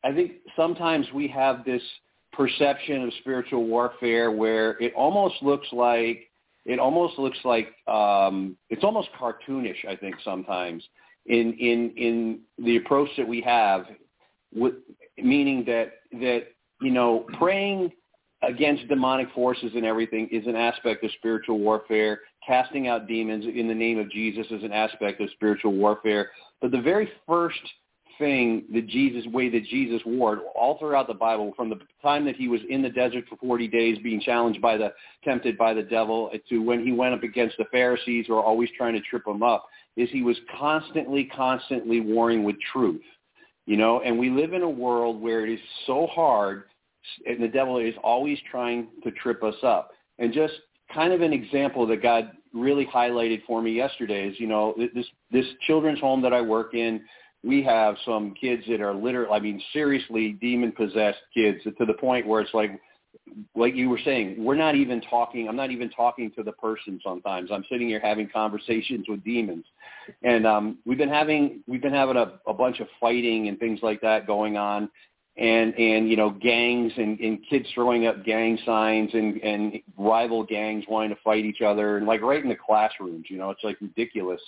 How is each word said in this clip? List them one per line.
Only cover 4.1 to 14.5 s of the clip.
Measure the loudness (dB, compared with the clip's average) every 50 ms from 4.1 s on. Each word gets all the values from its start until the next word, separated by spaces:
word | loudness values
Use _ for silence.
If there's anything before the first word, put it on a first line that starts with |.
| 2 4 2 2 2
where | 2 2 2 4 2 2 0 0 0 -4
it | -4 0
almost | 2 2 2 4 4 2 2 0 0 2
looks | 2 2 2 0 -8
like, | 0 2 4 4 4 4 2 0 -2 -4 -10 _ _ _ _ _ _ _ _
it | -4 0 2
almost | 2 2 4 4 2 2 0 -2
looks | -2 -2 -4 -2 0
like, | 2 2 2 2 -4 -10 _ _
um, | -2 2 2 4 4 6 4 4 4 2 0 -4 -6 -8 _ _ _
it's | -4 0 0
almost | 2 2 0 -4 -6 -10 -8
cartoonish, | -6 -6 -6 -8 -10 -8 -6 -4 -4 -6 -6 -8 -10 -10
I | -10
think, | -8 -8 -10 -10 -8 -8
sometimes | -6 -6 -6 -6 -4 -4 -4 -4 -6 -8 -10 -14 -18 _ _ _ _ _ _ _
in, | 2 2 4 4 2 0
in, | 0 0 2 2 2 0 -2 -4
in | -2 -2 0 0 0 0 -2 -4 -6 -12 _ _ -4
the | 0 2 2 2
approach | 2 2 2 2 2 0 -2
that | -4 -4 -4
we | -4 -4 0
have, | 2 2 4 4 4 2 2 0 -6 -18 -20 _ _ _ _ _ _ _ _ _ _